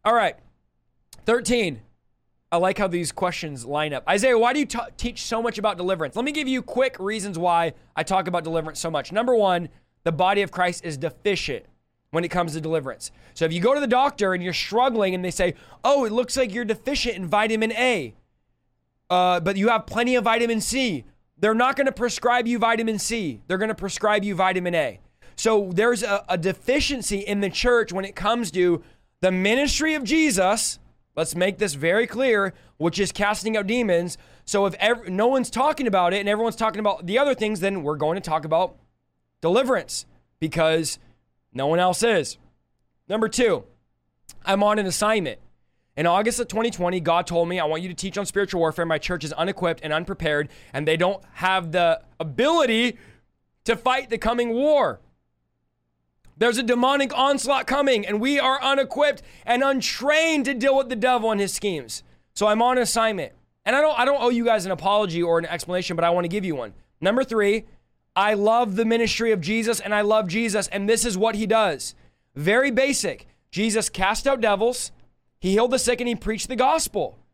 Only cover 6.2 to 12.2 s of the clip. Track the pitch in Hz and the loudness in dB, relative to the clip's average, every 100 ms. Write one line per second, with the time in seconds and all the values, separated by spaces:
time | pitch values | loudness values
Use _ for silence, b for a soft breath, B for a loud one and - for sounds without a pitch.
6.2 | 262 302 269 262 - 240 262 - 190 220 | -4 -4 -2 -4 -4 -2 -2 -2 -6 -6
7.2 | 202 170 175 170 165 - b - 160 190 | -6 -4 0 2 0 -4 b -8 -2 -2
8.2 | 185 175 160 165 156 147 165 156 - 196 | 0 -4 -2 -4 -6 -8 -4 -4 -2 -2
9.2 | 247 240 202 175 170 b b _ 170 156 | 2 2 4 0 -2 b b _ -4 2
10.2 | 185 202 196 185 180 175 170 143 156 - | 2 2 0 0 -2 -2 -10 -6 -6 -4
11.2 | 208 196 - 120 - _ _ _ _ 160 | -2 -2 -4 -8 -10 _ _ _ _ -4